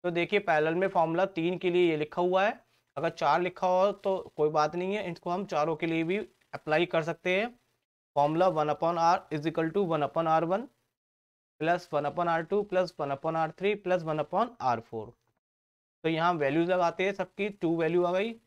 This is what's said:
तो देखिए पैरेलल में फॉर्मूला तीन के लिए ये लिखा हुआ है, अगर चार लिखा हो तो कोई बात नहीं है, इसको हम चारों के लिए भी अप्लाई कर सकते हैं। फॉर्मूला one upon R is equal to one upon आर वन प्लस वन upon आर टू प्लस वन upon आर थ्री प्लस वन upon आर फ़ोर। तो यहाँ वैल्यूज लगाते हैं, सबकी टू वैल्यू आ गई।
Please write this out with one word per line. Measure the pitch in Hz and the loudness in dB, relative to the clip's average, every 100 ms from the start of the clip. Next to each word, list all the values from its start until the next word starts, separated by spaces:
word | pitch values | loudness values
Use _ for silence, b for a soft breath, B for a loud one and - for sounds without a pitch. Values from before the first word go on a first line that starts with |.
तो | 180 | -2
देखिए | 170 165 202 | -2 0 0
पैरेलल | 202 156 156 165 | 2 2 2 0
में | 190 | 0
फॉर्मूला | 185 165 165 196 180 | 0 0 0 -2 -2
तीन | 170 180 | -4 -2
के | 185 | 0
लिए | 175 175 | 2 2
ये | 156 | 2
लिखा | 151 - | -4 -2
हुआ | 180 185 202 | 0 2 0
है, | 254 _ _ _ - | -2 _ _ _ -6
अगर | 165 | -6
चार | 160 151 160 | -2 2 2
लिखा | 175 180 185 | 0 -2 0
हो | 185 196 | 2 2
तो | 202 202 190 - - | 0 -4 -4 -6 -2
कोई | 151 | 0
बात | 156 151 170 | 2 0 0
नहीं | 185 208 | -4 -4
है, | 180 | -6
इसको | 165 175 | -8 -6
हम | 180 202 | -4 -2
चारों | 160 151 156 | -2 0 -2
के | 165 | -2
लिए | 160 | -2
भी | 165 196 - _ _ | -2 -2 -6 _ _
अप्लाई | 147 - 156 175 | -14 -2 0 2
कर | 165 | -2
सकते | 156 160 180 185 | -2 -6 -2 -2
हैं। | 233 240 _ _ _ _ _ - | -2 -8 _ _ _ _ _ 0
फॉर्मूला | 147 156 185 | 2 4 2
one | 156 151 | 2 0
upon | 147 165 170 | 0 0 2
R | 165 185 - | 2 2 0
is | 156 156 | -4 -2
equal | 160 160 | -2 -2
to | 190 185 | 0 0
one | 160 | 0
upon | 139 - 165 | 0 0 2
आर | 160 165 | 2 2
वन | 190 262 _ _ _ _ _ _ _ _ _ | -2 -4 _ _ _ _ _ _ _ _ _
प्लस | 156 175 - | 0 0 0
वन | 147 147 | -2 -2
upon | 151 170 | -2 0
आर | 165 160 | 0 0
टू | 202 202 | -2 0
प्लस | 185 180 - | 0 -2 -2
वन | 143 | -4
upon | 139 160 160 | -2 -2 -2
आर | 160 | -2
थ्री | - 190 208 | -2 -2 -2
प्लस | 185 185 | 0 0
वन | 160 156 | 0 -4
upon | 147 180 240 - | -2 -2 -2 -2
आर | 127 117 | -2 -2
फ़ोर। | - 113 107 - _ _ _ _ _ _ _ _ | -4 -12 -12 -18 _ _ _ _ _ _ _ _
तो | 160 | -2
यहाँ | 160 170 175 | 2 0 2
वैल्यूज | 139 156 170 | 0 2 2
लगाते | 180 170 170 190 | 2 0 0 -2
हैं, | |
सबकी | 196 180 - 202 | -2 -8 -4 -6
टू | 202 170 165 | -2 -2 0
वैल्यू | 160 175 | 2 2
आ | 175 | 2
गई। | 185 220 226 | 0 -2 -6